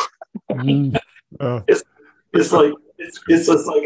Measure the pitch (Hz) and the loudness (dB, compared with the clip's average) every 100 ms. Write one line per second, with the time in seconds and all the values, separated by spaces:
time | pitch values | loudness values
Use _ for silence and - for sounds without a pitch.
0 | - _ - - - 127 135 143 139 107 | -8 _ -18 -16 -8 -4 0 0 0 -4
1 | - _ _ - 135 120 107 - - _ | -6 _ _ -8 -6 -4 0 -2 -2 _
2 | _ _ _ - - 175 151 - _ - | _ _ _ -2 2 2 2 0 _ -20
3 | - - - 165 170 156 - 151 | -20 -10 0 2 4 0 2 -2